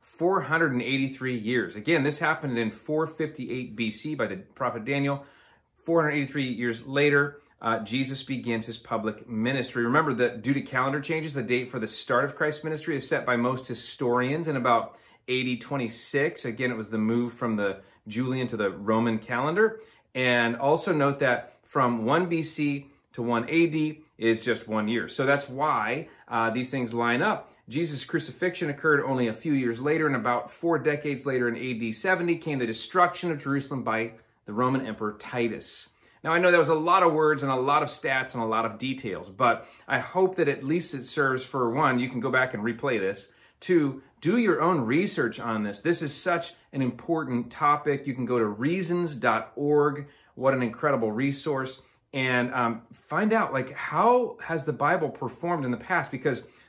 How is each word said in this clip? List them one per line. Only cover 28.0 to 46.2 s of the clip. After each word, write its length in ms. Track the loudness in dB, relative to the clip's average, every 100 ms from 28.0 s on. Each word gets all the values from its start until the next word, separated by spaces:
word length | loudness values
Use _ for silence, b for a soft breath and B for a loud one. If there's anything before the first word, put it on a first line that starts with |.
| -4
crucifixion 640 | -4 -4 -4 -4 -2 -4
occurred 340 | 0 4 4
only 240 | 4 0 0
a 60 |
few 200 | 0 0
years 260 | 0 0 0
later, 260 | 0 2 2
and 100 | 0
about 360 | 0 0 -2
four 260 | -4 0 2
decades 480 | 2 0 -2 -4 -2
later 220 | 0 0
in 100 | -2
A 160 | -4
D 200 | -4 -4
seventy 440 | -2 0 2 2 -2
came 220 | -2 -2
the 80 | -2
destruction 640 | -4 -2 2 2 2 -4
of 100 | -4
Jerusalem 400 | -2 -2 -2 -4
by 300 | -2 -2 -4 -8 b b -8
the 80 |
Roman 320 | 0 2 0 -2
Emperor 320 | -4 -6 -6
Titus. 680 | -6 -2 -2 -4 -10 -14 -16 b b b
Now, 100 | 0
I 40 | 4
know 140 | 6
that 80 | 6
was 100 | 6
a 60 | 4
lot 260 | 4 6
of 100 | 6
words 300 | 6 4 2
and 100 | 2
a 40 | 0
lot 260 | 2 2
of 80 | 2
stats 460 | -2 -2 -2 -2 -4
and 80 |
a 20 | -2
lot 200 | 0 -2
of 120 | -4
details, 520 | -6 -6 -6 -8 -8
but 360 | 2 2 2 B B -4
I 100 | -4
hope 380 | 0 2 2 4
that 120 | 0
at 160 | 0
least 300 | 0 -2 -2
it 140 | -8 -4
serves 360 | 0 2 0
for, 300 | -2 0 0
one, 240 | 4 2 2
you 120 | 0
can 100 | -2
go 100 | 0
back 240 | 2 2
and 100 | 0
replay 360 | -4 -2 0 0
this. 300 | 0 -4 -10 b b b
Two, 440 | 2 4 4 -2 B _
do 160 | 0 4
your 240 | 4 4
own 200 | 4 2
research 580 | 2 2 2 0 -2 -2
on 240 | -4 -2
this. 180 | -4 -2
This 220 | -2 0
is 100 | -2
such 400 | -4